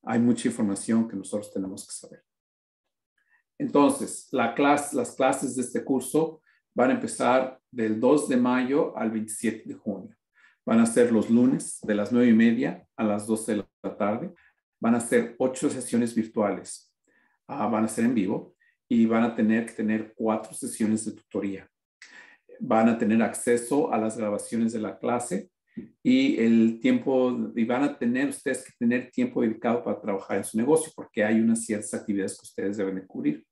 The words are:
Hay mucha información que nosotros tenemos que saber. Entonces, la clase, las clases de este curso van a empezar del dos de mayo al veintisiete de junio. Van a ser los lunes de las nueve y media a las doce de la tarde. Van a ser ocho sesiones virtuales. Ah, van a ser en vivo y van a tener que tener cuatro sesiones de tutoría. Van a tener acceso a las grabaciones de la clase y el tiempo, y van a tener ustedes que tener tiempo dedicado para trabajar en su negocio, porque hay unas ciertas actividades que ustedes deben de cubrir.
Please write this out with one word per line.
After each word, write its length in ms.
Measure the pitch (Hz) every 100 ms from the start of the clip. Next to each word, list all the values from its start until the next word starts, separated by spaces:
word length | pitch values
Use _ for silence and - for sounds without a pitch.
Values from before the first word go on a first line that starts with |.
Hay 160 | - 120
mucha 300 | 120 117 127
información 580 | 110 107 98 - 113 113
que 80 |
nosotros 380 | 98 - 107 -
tenemos 340 | - 95 98 -
que 60 |
saber. 320 | - - - _ _ _ _ _ _ _ _ _ _ _ _ _ _
Entonces, 680 | 135 139 139 - 113 - -
la 220 | 131 117
clase, 420 | - 143 147 - 135
las 180 | 120
clases 400 | - 131 131 135
de 60 | 127
este 240 | 123 120
curso 560 | - 131 - 151 160 - _ _ _
van 160 | - 127
a 40 |
empezar 680 | 127 113 - 127 131 131 - _
del 300 | 123 110 107
dos 260 | 123 147 -
de 120 | 127
mayo 580 | 123 127 127 147 165 -
al 140 | 113
veintisiete 580 | 110 110 - 110 - -
de 60 |
junio. 420 | - 107 95 - _ _ _ _ _
Van 160 | - 117
a 60 | 113
ser 260 | 127 117
los 160 | 110 101
lunes 520 | 117 127 - - -
de 120 | -
las 180 | 104 104
nueve 180 | 120 123
y 20 |
media 540 | 110 117 117 139 - _ -
a 80 |
las 220 | 107 104 104
doce 300 | 110 - 104
de 100 | - _
la 140 | 98 -
tarde. 340 | 104 117 170 - _ _ _ _
Van 140 | 220
a 60 | 240
ser 340 | - 240 - -
ocho 300 | - - 147
sesiones 460 | 120 120 120 120
virtuales. 800 | 113 107 117 101 90 - - _ _ _ _ _ _ _
Ah, 200 | 139 107
van 180 | 110
a 40 | 110
ser 180 | - 117
en 80 |
vivo 400 | 117 92 135 - _ _ _ _
y 160 | 120
van 200 | 113 113
a 100 | 117 117
tener 300 | 107 113 117
que 80 |
tener 400 | - 107 110 107 -
cuatro 380 | 110 110 -
sesiones 500 | - 131 - 107 110
de 80 | 110
tutoría. 560 | - _ 101 98 95 - _ _ _ - - - _ _ -
Van 300 | - 110 113
a 80 | 113
tener 260 | 113 113
acceso 680 | 104 - - 120 117 143 156
a 60 | 117
las 180 | 110 120
grabaciones 560 | 107 101 - 117 117
de 60 | 113
la 200 | 107 -
clase 520 | 120 120 - 190 - _ _ - - _
y 360 | 120 131 135 -
el 420 | 113 113 113 113
tiempo, 720 | 127 123 135 131 127 120 110
y 100 | 117
van 200 | 113 123
a 120 | 139 -
tener 320 | 120 127 139
ustedes 360 | 135 - 123
que 80 | - _
tener 320 | 117 123 123
tiempo 300 | - 120 120
dedicado 420 | 117 110 120 120
para 180 | - 104
trabajar 380 | 110 98 - 104
en 60 |
su 140 | - 110
negocio, 340 | 123 156 156
porque 300 | - - -
hay 160 | 107 113
unas 240 | 113 113
ciertas 300 | - 107 -
actividades 440 | - - 101 95 -
que 60 |
ustedes 320 | - - 98 104
deben 200 | 95 92
de 100 | -
cubrir. 400 | - - - _